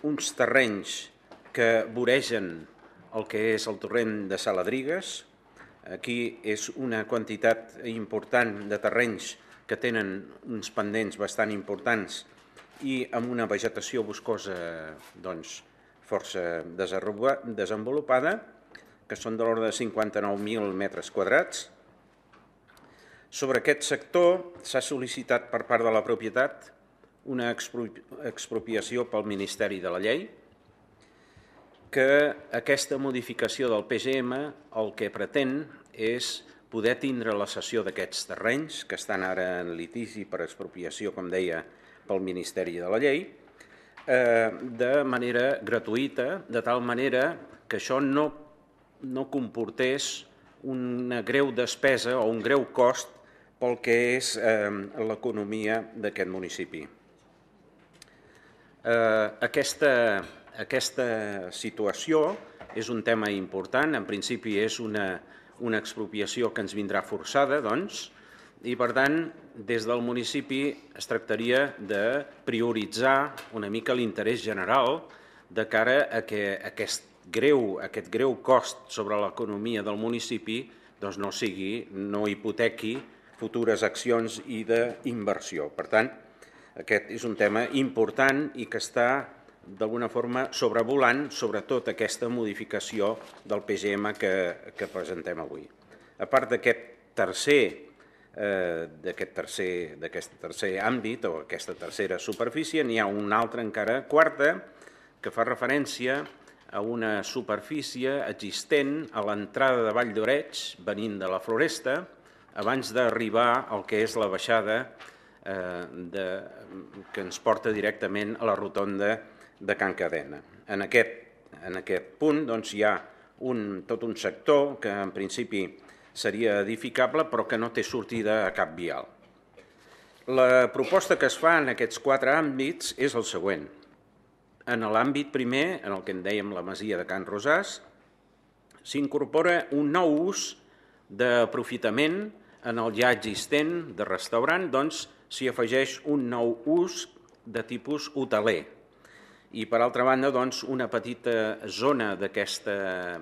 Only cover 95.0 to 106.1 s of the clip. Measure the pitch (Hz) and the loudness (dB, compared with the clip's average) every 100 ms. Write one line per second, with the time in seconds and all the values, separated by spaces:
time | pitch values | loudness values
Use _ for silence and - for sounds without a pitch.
95 | 80 87 90 80 78 78 - _ - - | -6 -6 -6 -6 -8 -10 -14 _ -20 -20
96 | - - - 131 123 120 123 113 - - | -18 -10 0 2 2 0 2 0 -2 -20
97 | _ - 95 90 - 147 98 - - - | _ -2 -2 0 4 6 4 0 -16 -20
98 | - _ _ - 104 95 90 82 82 78 | -20 _ _ -4 -2 0 0 -2 -6 -8
99 | 87 85 95 - - - 92 87 80 76 | -8 -6 -6 -6 -8 -4 -2 -2 -6 -8
100 | 82 87 - - 85 90 101 95 107 127 | -10 -8 -10 -12 -12 -6 -4 0 0 0
101 | 110 120 101 80 76 - - 90 82 - | -2 -4 -4 -4 -6 -8 -8 -10 -8 -2
102 | 95 90 - 98 117 139 156 160 131 113 | -2 -2 -4 -4 -2 -2 -2 0 2 2
103 | 101 104 104 107 117 120 110 107 104 127 | 2 0 2 2 2 -2 -4 -2 0 0
104 | - 151 160 151 143 190 - - - - | 4 6 6 6 2 2 -6 -20 -20 -20
105 | - _ 104 117 113 120 123 143 139 - | -20 _ -4 0 0 0 0 0 0 -2
106 | 127 | -2